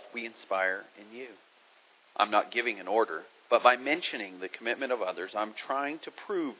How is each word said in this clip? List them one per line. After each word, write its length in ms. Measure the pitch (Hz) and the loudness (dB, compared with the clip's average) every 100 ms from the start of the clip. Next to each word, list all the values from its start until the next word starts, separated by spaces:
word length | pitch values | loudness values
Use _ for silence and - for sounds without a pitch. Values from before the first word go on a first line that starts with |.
| - 120 | -4 -10
we 100 | 113 | -10
inspire 600 | 110 - 95 95 95 101 - | -10 -2 2 2 0 -6 -20
in 180 | 104 117 | -18 -14
you. 120 | 127 98 _ _ _ _ _ _ _ - | -14 -16 _ _ _ _ _ _ _ 0
I'm 140 | 104 | 4
not 200 | 107 - | 4 2
giving 300 | 120 120 101 | 0 0 -2
an 60 | 92 | 0
order, 340 | 107 110 80 - - - | 2 2 0 -10 -12 2
but 140 | 117 | 6
by 140 | 123 123 | 8 6
mentioning 600 | 135 160 - 135 98 92 | 2 -2 -2 -6 -8 -8
the 100 | 92 | -10
commitment 420 | - 113 92 131 | -6 -4 -2 -2
of 100 | 120 | -2
others, 300 | 92 87 92 107 | -2 -4 -4 -4
I'm 160 | 107 | -4
trying 460 | 107 - 135 139 156 | -6 -6 -4 -4 -6
to 120 | - | -10
prove 440 | - - 196 151 | -12 -6 -4 -4